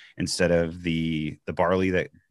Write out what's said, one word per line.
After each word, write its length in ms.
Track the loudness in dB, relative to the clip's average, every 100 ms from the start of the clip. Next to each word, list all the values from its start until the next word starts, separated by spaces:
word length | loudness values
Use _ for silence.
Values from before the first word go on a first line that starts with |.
| -18 -8
instead 320 | -6 0 4
of 320 | 4 2 -2
the, 560 | -2 0 0 -2 -4 -8 -8
the 60 |
barley 380 | -2 2 2 2
that, 200 | 0 -2 -10 _